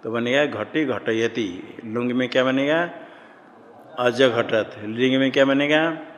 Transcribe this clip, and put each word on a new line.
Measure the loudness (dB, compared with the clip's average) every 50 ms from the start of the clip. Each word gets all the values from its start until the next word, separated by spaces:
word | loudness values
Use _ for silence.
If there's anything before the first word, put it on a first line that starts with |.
| -8
तो | -4
बनेगा | -4 -4 -2 0 2 2 2
घटी | 0 -2 -6 -8 -4 -2 -2 -2
घटयति। | -2 -2 -4 -2 -2 0 0 0 -2 -2 -2 -4 -4 -6 -10 -14 -14 -16 -14 -12
लुंग | -8 -6 -4 -2 0 0
में | 0 -2 2
क्या | 2 2 2
बनेगा? | 2 2 0 2 2 0 0 0 -4 -6 -14 -18 -20 -20 -20 -20 -20 -20 -20 -20 -20 -20 -20 -20 -20 -20 -20 -20 -18 -6 0
अज | 0 0 4 4 4
घटत। | 4 4 2 0 2 0 0 0 -2 -8 -12 -10
लिंग | -8 -2 0 2 2 2 2
में | 2 2 4
क्या | 4 4
बनेगा? | 4 4 2 2 2 2 2 2 0 -2 -6 -10 -16 -18